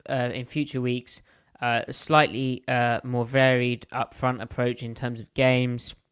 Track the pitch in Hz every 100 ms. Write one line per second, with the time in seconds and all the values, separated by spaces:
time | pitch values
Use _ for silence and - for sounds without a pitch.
0 | - 131 123 123 120 151 143 131 123 123
1 | - - _ _ _ - 123 117 - 123
2 | - 156 151 107 131 127 - 127 120 117
3 | 127 123 117 135 131 127 123 120 - 123
4 | - - 127 123 117 - 123 117 117 113
5 | 127 117 110 - 127 127 123 120 - -
6 | _